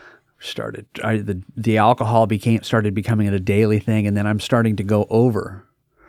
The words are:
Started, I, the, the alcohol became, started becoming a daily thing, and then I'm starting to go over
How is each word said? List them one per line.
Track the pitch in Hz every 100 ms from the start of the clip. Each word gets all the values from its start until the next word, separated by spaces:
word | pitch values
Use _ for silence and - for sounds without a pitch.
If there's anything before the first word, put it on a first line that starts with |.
| - _ _ _
Started, | - - 110 107 - -
I, | 110 110
the, | 104 92 - -
the | 110 110
alcohol | 107 123 110 117 110
became, | 107 117 113
started | - 117 104
becoming | 101 101 110 101
a | 98
daily | 92 101 110 107
thing, | 117 110 104
and | 104
then | 104
I'm | 104
starting | - 120 113 104
to |
go | 98 107 104
over | 113 123 104 - 95 _ _ _ _